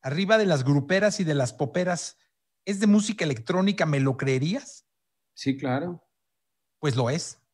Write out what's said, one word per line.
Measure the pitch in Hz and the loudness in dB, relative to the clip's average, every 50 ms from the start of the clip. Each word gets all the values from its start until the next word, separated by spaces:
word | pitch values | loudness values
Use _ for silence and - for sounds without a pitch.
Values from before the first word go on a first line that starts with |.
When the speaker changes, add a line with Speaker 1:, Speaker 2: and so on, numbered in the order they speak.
Speaker 1:
arriba | - 135 135 165 196 185 220 220 | -6 -6 -4 -4 2 2 4 4
de | 214 | 4
las | 190 165 139 127 | 4 2 2 2
gruperas | 131 143 143 135 139 185 196 202 208 - - | 2 2 2 2 2 0 2 2 2 0 0
y | 190 | -2
de | 160 151 | -2 0
las | 139 131 123 - | 0 0 -2 -2
poperas, | - 151 139 - 180 180 180 175 165 - - - _ _ _ _ _ _ _ _ _ _ | -6 -6 -4 -2 -2 -2 -2 -2 -4 -6 -12 -16 _ _ _ _ _ _ _ _ _ _
es | - 202 196 | -6 -4 0
de | 214 208 | 4 4
música | 202 214 202 - 220 - 180 | 6 4 4 0 -2 -2 -2
electrónica, | 156 135 113 - - 175 180 190 202 202 202 175 | -2 -2 -4 -4 -2 0 2 2 0 2 0 0
¿me | 156 147 139 | 2 2 2
lo | 135 135 127 - | 2 0 0 0
creerías? | - 135 131 131 135 160 196 277 - - - - _ _ _ _ _ _ _ _ _ _ _ | 0 0 0 0 0 -2 -4 -6 -8 -10 -20 -20 _ _ _ _ _ _ _ _ _ _ _
Speaker 2:
Sí, | - - 143 135 135 | -8 -4 -4 -4 -2
claro. | 151 135 123 139 160 175 175 - _ _ _ _ _ _ _ _ _ _ _ _ _ _ _ _ | -2 -4 -2 -2 -4 -6 -8 -10 _ _ _ _ _ _ _ _ _ _ _ _ _ _ _ _
Speaker 1:
Pues | - 151 123 | -4 -2 0
lo | 123 127 117 | 0 0 0
es. | 139 175 - - - _ _ _ | -2 -4 -6 -10 -14 _ _ _